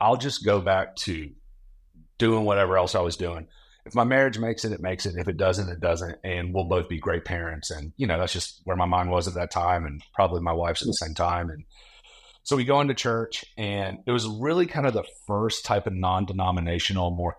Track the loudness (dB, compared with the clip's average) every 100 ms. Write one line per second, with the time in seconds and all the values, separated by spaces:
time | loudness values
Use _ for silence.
0 | 4 4 2 -2 2 4 4 2 0 -6
1 | -6 -6 -8 -16 -20 -20 -20 -20 _ -20
2 | -20 0 2 4 4 4 4 4 4 2
3 | 0 -2 -6 -6 -12 -20 _ _ -4 2
4 | 4 4 2 0 -4 -2 -4 -4 -4 -4
5 | -4 -4 -4 0 2 2 -2 -2 -2 0
6 | -2 -8 -6 -4 -2 -2 0 0 0 -4
7 | -2 -4 -2 -6 -6 -8 -8 -8 -10 -4
8 | -2 0 0 -2 -6 -10 -6 0 2 2
9 | 2 0 0 -4 -4 0 2 0 -2 -8
10 | -10 2 2 2 -2 0 0 -2 -2 -4
11 | -4 -2 0 0 -4 -8 -16 -20 -20 -20
12 | -20 -20 -20 -16 -2 0 4 4 4 0
13 | 0 0 -2 -6 -12 -6 -4 -2 -4 -6
14 | -2 0 0 -4 0 2 2 2 0 0
15 | -4 -12 -4 0 0 -2 0 0 0 -2
16 | 0 2 0 0 0 2 0 0 0 0
17 | 0 -2 -4